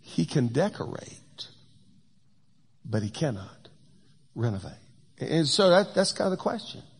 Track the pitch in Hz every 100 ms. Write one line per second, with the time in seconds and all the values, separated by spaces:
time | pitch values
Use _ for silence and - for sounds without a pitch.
0 | - - 160 151 120 120 196 - 76 -
1 | - - - - - - - - - -
2 | - - - - - - - - - 107
3 | 104 - 160 104 92 - - - - -
4 | - - - - 117 98 - - - -
5 | - - - 160 147 - 190 180 208 -
6 | 196 - 196 185 - 226 - - - -